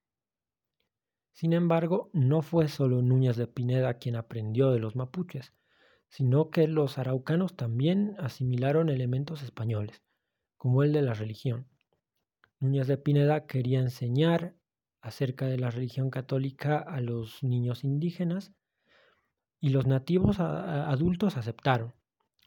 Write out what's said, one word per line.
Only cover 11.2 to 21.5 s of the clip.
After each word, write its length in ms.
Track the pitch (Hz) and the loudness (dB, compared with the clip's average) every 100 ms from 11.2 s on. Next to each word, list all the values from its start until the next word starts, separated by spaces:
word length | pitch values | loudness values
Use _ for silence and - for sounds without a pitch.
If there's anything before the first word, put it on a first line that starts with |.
| 107 107 135 117 131 _ _ _ _ _ _ _ _ - | -6 -6 -4 -6 -8 _ _ _ _ _ _ _ _ -6
Núñez 300 | 135 139 131 | -2 0 0
de 100 | 139 | 0
Pineda 480 | 147 143 143 151 - | 2 4 4 2 -2
quería 320 | 131 123 131 | -2 0 0
enseñar 760 | 127 - 120 127 165 170 170 - _ _ _ _ | 0 -2 -2 2 4 2 -2 -12 _ _ _ _
acerca 460 | 113 - 131 127 131 | -12 -4 -4 -2 -4
de 100 | 127 | -2
la 140 | 123 | -2
religión 400 | 117 127 - 131 | -4 -4 -4 -4
católica 680 | 131 127 135 135 127 143 151 | -4 -4 -2 -4 -4 -2 -2
a 220 | - 143 | -2 -6
los 420 | 120 117 113 - | -4 -6 -8 -6
niños 420 | 131 123 120 120 | -2 0 -2 -2
indígenas 680 | 139 143 170 175 175 185 196 _ _ _ _ _ _ _ _ _ _ _ | -2 -2 -2 -2 -4 -4 -8 _ _ _ _ _ _ _ _ _ _ _
y 120 | 143 | 0
los 160 | 135 127 | 2 2
nativos 540 | 135 131 180 202 202 | 0 2 2 2 2
a-, 180 | 160 156 | -2 -4
a-, 280 | 185 147 151 | -4 -4 -2
adultos 480 | 135 175 175 202 135 | 0 0 2 0 -2
aceptaron. 560 | 110 | -6